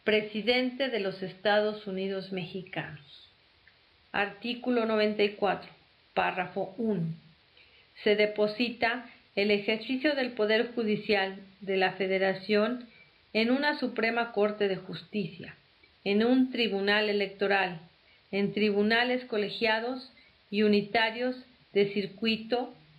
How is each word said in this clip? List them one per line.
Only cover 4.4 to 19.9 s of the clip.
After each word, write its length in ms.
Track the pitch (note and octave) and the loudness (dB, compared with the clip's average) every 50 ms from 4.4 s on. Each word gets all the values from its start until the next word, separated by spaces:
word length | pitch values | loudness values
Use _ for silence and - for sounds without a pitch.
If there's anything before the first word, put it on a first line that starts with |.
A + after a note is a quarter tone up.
| - A#3 A#3+ A#3+ - B3+ B3 A#3+ A3+ | -8 -8 -8 -6 -4 0 0 2 2
noventa 380 | A3 A3 G#3+ G#3+ G#3+ G#3 G#3 G#3 | 2 2 2 2 2 2 2 0
y 80 | G#3 | 0
cuatro, 380 | G#3 - - F#3+ F3+ - - - - - _ _ _ _ _ _ _ | 0 0 0 0 0 -2 -6 -12 -20 -20 _ _ _ _ _ _ _
párrafo 640 | - F#3 F3+ F3+ F3+ F3+ E3 - G3+ F#3 - - - | -2 0 0 -2 -4 -6 -6 -4 -6 -6 -6 -6 -4
uno. 300 | A#3 A3 G#3 F3+ E3 E3 E3 - - - _ _ _ _ _ - - _ _ - _ _ _ - - | -2 -2 0 0 -2 -4 -6 -8 -14 -20 _ _ _ _ _ -20 -20 _ _ -20 _ _ _ -2 2
Se 120 | A3 G#3 | 2 4
deposita 920 | G#3 G#3 G#3 G#3 - G#3 G#3 G#3 - B3 A#3+ - - - A3+ A#3 B3+ - - - - _ _ _ | 4 4 2 2 0 0 0 0 -2 -4 -4 -2 -2 -2 -2 -2 -4 -8 -14 -20 -20 _ _ _
el 140 | - G3+ G#3 | 0 2 2
ejercicio 640 | G#3 G3+ G3+ - A3 A3 A3 - C4 C4 C4+ D4+ D4 | 2 2 2 0 -2 -2 -2 -4 -4 0 0 0 2
del 200 | C4+ B3+ A#3+ A#3+ | 2 0 -2 -2
Poder 400 | - G#3+ G#3 A3 A3 A#3+ A#3+ - | 0 2 2 4 2 2 0 -2
Judicial 640 | - A#3 G#3+ G#3+ G3+ G#3 - G#3+ G3 F#3+ G3 F#3+ G3 - - - _ | -2 0 0 0 0 0 0 2 2 2 0 -4 -8 -16 -20 -20 _
de 140 | G3+ F#3+ G3 | -6 -2 0
la 180 | F#3+ F#3 F#3+ F#3+ | 2 2 2 0
Federación 920 | - G3 F#3+ F#3+ F#3+ F#3+ F#3+ F#3+ F#3+ - - G#3+ G#3 G#3 A3+ B3 B3 - - - - - _ _ _ _ _ - | -2 -2 0 0 2 2 0 0 -2 -2 0 2 2 2 2 0 -4 -8 -14 -20 -20 -20 _ _ _ _ _ -2
en 160 | G#3+ A3+ A#3 | 0 2 2
una 300 | B3+ C4+ D4 D4 D4 D4 | 2 2 2 0 0 0
Suprema 520 | - A#3+ - - A3 A3+ A#3 A#3+ A#3 A#3 | -2 -4 -2 -2 0 0 0 0 -2 -2
Corte 360 | - G3+ G#3 G#3 G#3 G#3 G#3 G3 | 0 0 0 0 2 0 0 0
de 80 | F#3+ | 0
Justicia, 800 | F3+ - - F3+ D#3+ - - - G#3 G3 D#3+ - - - - - - _ _ _ _ _ _ _ _ - | -2 -6 -10 -12 -14 -12 -8 -6 -6 -6 -6 -8 -12 -16 -16 -18 -20 _ _ _ _ _ _ _ _ -2
en 200 | G3 G3+ G#3 A3 | 0 2 4 4
un 280 | A#3+ B3+ C4 B3+ B3+ | 4 4 4 4 2
tribunal 580 | - - A#3 G#3+ F#3+ G3 G3 G3+ G#3 G#3+ G#3+ G#3 | 2 0 0 0 0 0 2 2 2 2 2 2
electoral, 720 | G3+ G3+ G3+ F#3+ G3 - G3+ G3 G3 G3 F#3+ F3+ F3 E3 - - _ _ _ _ _ _ _ _ | 0 0 -2 -4 -2 -2 0 2 2 2 2 0 -4 -8 -14 -18 _ _ _ _ _ _ _ _
en 220 | - G3 G3+ G3 G3+ | -2 -2 0 0 0
tribunales 720 | - G#3 G#3+ G3+ G3+ G#3 G#3+ A3+ A3+ B3 B3 B3 B3+ B3 | 2 2 2 4 4 2 4 4 2 2 2 0 -2 -4
colegiados 840 | - A#3 G#3 G#3 F#3+ - - A#3 A3 A3 A3 A3+ A#3+ | -4 -2 -2 -2 -2 -2 -2 0 0 0 0 -2 -4